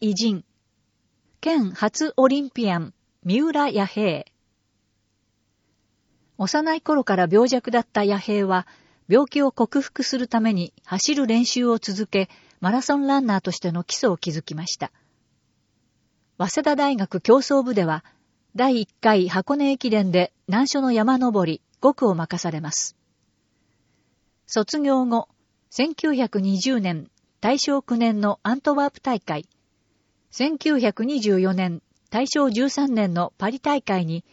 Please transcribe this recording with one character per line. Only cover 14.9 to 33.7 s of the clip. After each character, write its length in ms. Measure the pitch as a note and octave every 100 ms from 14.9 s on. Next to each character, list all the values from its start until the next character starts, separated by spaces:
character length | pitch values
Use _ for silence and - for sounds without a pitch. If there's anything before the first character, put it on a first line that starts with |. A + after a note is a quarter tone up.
| _ _ _ _ _ _ _ _ _ _ _ _ _ _ -
早 80 | F3
稲 160 | D#4
田 140 | D4+ C#4+
大 200 | C#4+ B3+
学 240 | F#3+ F3+
競 160 | - B3+
走 260 | C4 C#4 B3+
部 80 |
で 120 | G#3 E3
は、 200 | D#3 - _ _ _ _ G3
第 260 | C4 B3
一 80 | G#3 -
回 280 | A3+ G#3 F3+
箱 280 | F#3 F#3 C#4+
根 140 | C#4
駅 200 | C4+ B3+
伝 200 | G#3+ F#3+
で 220 | F3 F3 _ -
難 180 | G3 C#4
所 140 | C#4+
の 120 | C4
山 260 | A3+ G#3+ C4
登 280 | B3+ G#3 E3+
り、 160 | D#3 _ _
五 140 | C4 C#4+
区 140 | A#3+
を 60 | E3+
任 280 | E3 F3
さ 80 | F3
れ 100 | D#3+
ま 120 | D#3
す。 240 | - - - _ _ _ _ _ _ _ _ _ _ _ _ _ _ -
卒 340 | - G#3+ D4+
業 260 | C#4+ C4 B3+
後、 220 | A#3 - _ _ _ _
千 240 | - D4 D#4
九 200 | D#4 C4+
百 260 | A#3 G#3
二 180 | F#3+ G3
十 220 | C4 B3+
年、 300 | F#3+ D#3+ E3+ _ _ _
大 180 | G#3 C4+
正 220 | - C#4
九 160 | - A#3
年 240 | A#3 G#3
の 200 | G3+ -
ア 120 | - B3+
ン 60 |
ト 140 | D4+ C#4+
ワ 120 | C#4+
ー 40 |
プ 100 | -
大 200 | - A3+
会、 280 | - D3+ E3 _ _ _ _ _ _ _ _
千 280 | - C4+ D#4
九 200 | D#4 D4
百 260 | A3+ G3+ A#3
二 160 | C#4+
十 200 | G#3+ F#3+
四 140 | F#3 F#3
年、 260 | F#3 E3+ _ _ _
大 160 | G#3+ C4
正 220 | D4+ C#4
十 180 | G#3+ C4+
三 260 | - C#4 A3+
年 200 | G3+ E3+
の 180 | F3 -
パ 100 | G3
リ 100 | B3+
大 200 | D4